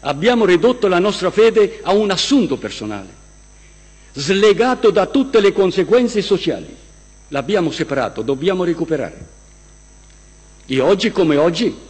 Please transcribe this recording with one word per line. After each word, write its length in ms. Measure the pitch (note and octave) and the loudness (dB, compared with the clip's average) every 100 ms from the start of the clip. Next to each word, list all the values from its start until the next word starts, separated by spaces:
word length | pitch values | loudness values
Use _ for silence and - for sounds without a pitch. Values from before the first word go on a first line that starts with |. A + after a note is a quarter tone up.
Abbiamo 440 | C3+ C#3+ G3 A#3+ G#3 | -6 -2 0 2 2
ridotto 420 | F3+ G#3 B3 G3+ | 4 2 2 0
la 120 | F3+ | 2
nostra 320 | G3 G3 F#3 | 0 -2 -4
fede 480 | - A3+ A3 G3+ - | 4 4 4 0 -2
a 120 | - | -2
un 180 | G3 G#3 | 0 0
assunto 460 | F#3 - C#4 E3+ C3+ | -2 0 2 2 -4
personale, 520 | G#2+ - G#2+ G#2 F#2+ - - - - - - - - - - | -8 -10 -10 -10 -14 -20 -20 -20 -20 -20 -20 -20 -20 -20 -20
slegato 760 | - C#3+ F#3+ G#3+ F3+ A#3+ B3+ A3 | -10 -4 2 4 4 0 2 2
da 160 | G3 F#3 | 2 0
tutte 320 | C#4 C4 A3+ | 0 2 2
le 100 | G3+ | 2
conseguenze 720 | G3 F#3+ F3+ F#3 A#3 A#3+ G#3+ | 2 0 0 2 2 2 -2
sociali. 540 | F#3+ F#3+ - A2 D#2+ - - - - - - | -2 -2 -2 -6 -10 -20 -20 -20 -20 -20 -10
L'abbiamo 420 | C#3 C3 G3+ E3 | -8 -2 -2 -2
separato, 500 | C3 D#3 C#3 A2+ - | -4 -4 -2 -4 -6
dobbiamo 420 | B2 C3+ E3 F#3 | -6 -2 -2 -2
recuperare. 760 | F3+ E3 D#3+ D#3 G#2 - - - - - - - - - - - - - - - - | -2 -4 -4 -4 -6 -12 -20 -20 -20 -20 -20 -20 -20 -20 -20 -20 -20 -20 -20 -20 -6
E 140 | C3+ | 0
oggi 320 | C3 F#3+ A3 | 2 2 0
come 260 | - E3+ D3 | 0 0 2
oggi 380 | D#3+ E3 G#3+ - - | 2 0 -4 -4 -18